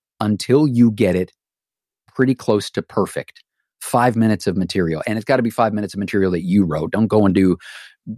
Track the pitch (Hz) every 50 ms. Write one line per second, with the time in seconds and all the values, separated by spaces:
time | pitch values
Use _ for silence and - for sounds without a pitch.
0 | _ _ _ - 107 107 107 - - - 127 147 156 143 120 120 120 113 107 101
1 | 110 92 87 90 92 - _ _ _ _ _ _ _ _ _ _ _ _ _ _
2 | _ _ _ - 131 131 127 - - - 107 104 - - - - - - - 107
3 | 95 - - - - - - - _ _ _ _ _ _ _ - - - - 120
4 | 120 127 110 113 113 110 107 98 - 101 87 95 92 87 - 98 87 82 78 76
5 | - 117 107 113 107 - 135 127 117 113 - - 117 110 107 104 104 92 - 98
6 | 101 - - 101 95 92 90 85 90 87 92 104 95 82 76 76 78 73 - 101
7 | 113 104 107 107 101 95 90 98 95 92 87 - - - - - - - _ _
8 | _ - 107